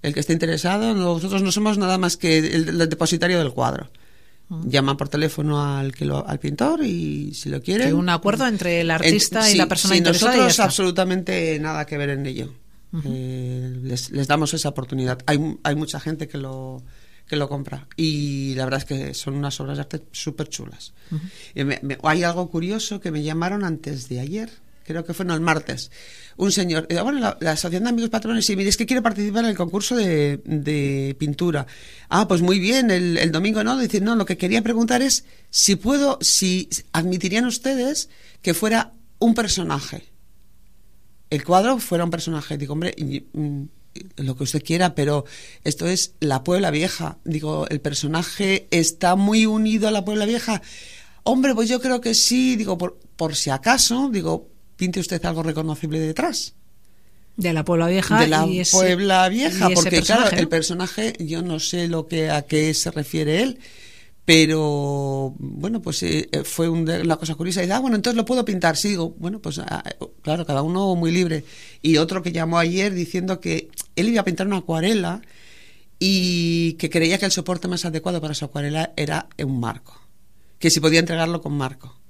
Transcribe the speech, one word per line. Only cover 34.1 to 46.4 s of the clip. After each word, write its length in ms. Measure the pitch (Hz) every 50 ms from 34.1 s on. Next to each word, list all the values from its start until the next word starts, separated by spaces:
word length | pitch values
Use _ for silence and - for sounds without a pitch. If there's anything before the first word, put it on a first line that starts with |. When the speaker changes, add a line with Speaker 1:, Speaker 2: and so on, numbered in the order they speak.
| 233
Speaker 1:
lo 80 | 220 190
que 140 | - 214 -
quería 240 | 185 180 214 226
preguntar 400 | 208 226 233 226 233 226 247 247
es 240 | 262 269 - - - - - - - -
si 260 | - - - - 202
puedo, 400 | 196 - 226 277 285 285 277 - -
si 460 | - - - - 190 185 185 185 - - - - - -
admitirían 520 | - 160 165 180 185 180 180 185 185 226 247
ustedes 640 | 247 226 - - 262 269 254 240 269 302 - - - - - - - - -
que 140 | - 180 165
fuera 400 | - 214 214 226 226 233 - - - - - - -
un 160 | 226 233 220
personaje. 720 | 233 226 196 - 190 175 165 147 143 143 - - - - - - - - - - - - - - - - - - - - - - - - - - - - -
El 160 | 151 143 -
cuadro 340 | - 175 185 202 247 269 233
fuera 260 | - - 180 170 170
un 60 | 170
personaje. 460 | 165 170 - 170 160 151 143 - 151
Digo, 160 | 143 143 139
hombre, 220 | 147 156 170 175 -
y, 300 | - 151 135 135 135 - -
mm, 300 | - 151 151 147 143 139 139 143 - - - - - - - 190 -
lo 180 | - 143 131 127
que 80 | 127 143
usted 180 | 131 - 151 -
quiera, 300 | - 165 170 185 175 175
pero 320 | - 143 147 147 143 139 - - - - - - -
esto 240 | - 147 147 - 165
es 280 | 170 185 185 - - - -
la 220 | 156 147 131 131